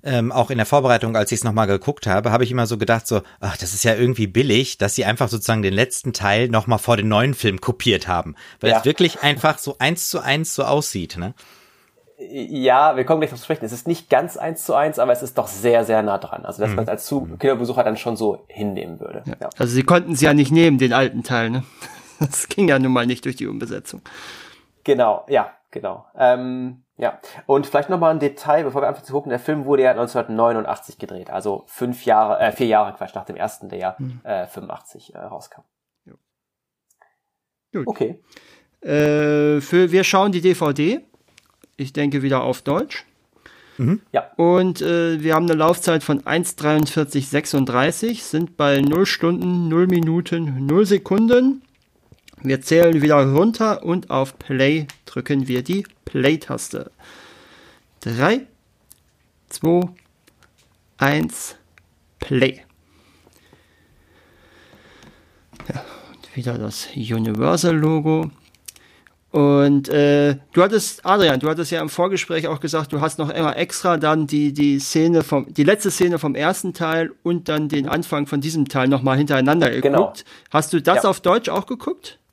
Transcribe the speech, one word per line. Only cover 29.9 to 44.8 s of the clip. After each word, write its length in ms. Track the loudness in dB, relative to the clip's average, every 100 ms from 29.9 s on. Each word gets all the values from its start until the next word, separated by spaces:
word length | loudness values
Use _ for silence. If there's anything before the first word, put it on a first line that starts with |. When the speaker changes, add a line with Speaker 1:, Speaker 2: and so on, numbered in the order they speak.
Speaker 2:
neunzehnhundertneunundachtzig 1040 | 2 -2 -4 -4 0 2 0 -4 -8 -10 -18
gedreht, 320 | -16 -14 -10
also 340 | -8 -6 -6 -10
fünf 380 | -6 -6 -4 2
Jahre, 340 | 2 4 2
äh, 120 | 0
vier 160 | 0 2
Jahre, 260 | 2 0
Quatsch, 200 | -6 -12
nach 120 | -12 -14
dem 100 | -8
ersten, 340 | -8 -8 -14
der 80 | -8
ja, 180 | -8 -8
Speaker 3:
Mhm. 220 | -12 -12
Speaker 2:
äh, 240 | -8 -8 -8
fünfundachtzig, 680 | -14 -14 -16 -16 -20 -20
äh, 60 | -18
rauskam. 420 | -16 -16 -18 -20 _ _ _ _ _ -20 _ _ _ _ _ _ _ _ _ _ _ _ _ _ _
Speaker 3:
Gut. 160 | -8 -8
Speaker 2:
Okay. 360 | -4 -4 -6 _ -20 _ _ _ _
Speaker 3:
Äh, 800 | -2 0 2 2 2 2 2 2
für, 300 | 2 2 4
wir 120 | 4
schauen 280 | 4 2 2
die 100 | 2
D 120 | 2
V 180 | 2 0
D. 300 | 0 0 -2 _ _ _ _ _ _ _ -12
Ich 160 | -8
denke 300 | -2 -2 0
wieder 220 | 0 0
auf 180 | -2 -4
Deutsch. 420 | -2 -4 -4 -10 -16 _ _ _ -20 -20 _ -4
Speaker 1:
Mhm. 240 | -2 -2 _
Speaker 2:
Ja. 200 | -4 -4 0
Speaker 3:
Und, 440 | 4 4 2 -2